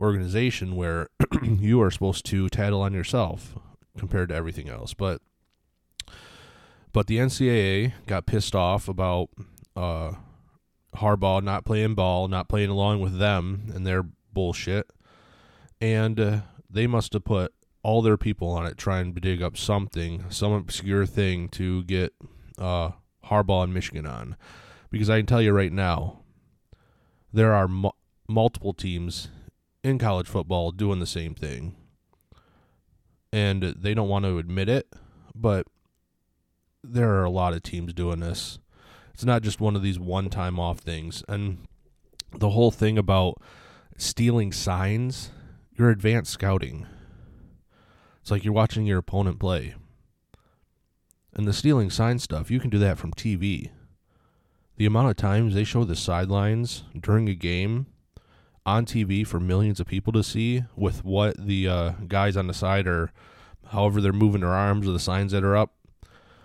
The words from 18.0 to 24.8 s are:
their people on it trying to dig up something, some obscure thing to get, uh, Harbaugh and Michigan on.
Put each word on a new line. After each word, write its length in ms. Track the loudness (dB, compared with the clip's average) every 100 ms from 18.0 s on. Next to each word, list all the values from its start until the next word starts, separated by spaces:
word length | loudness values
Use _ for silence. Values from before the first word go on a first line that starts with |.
their 140 | 4 4
people 320 | 0 -2 -2
on 180 | -2 -4
it 120 | -4
trying 360 | -2 -2 -2
to 60 | -2
dig 220 | -2 0
up 140 | -2 -4
something, 680 | -2 -2 -2 -6 -6 -6 -8
some 220 | -2 0
obscure 540 | 0 -2 -6 -2 0 0
thing 420 | 0 0 -2 -6
to 340 | -4 -4 -2
get, 300 | -2 -2 -2 -6 -20 -20 -20 -8
uh, 340 | -4 -2 -4 -8 _ _ 0
Harbaugh 380 | 2 4 2
and 100 | 2
Michigan 320 | -2 -6 -8 -10
on. 300 | -10 -12 -14 -18 -20 -20 -20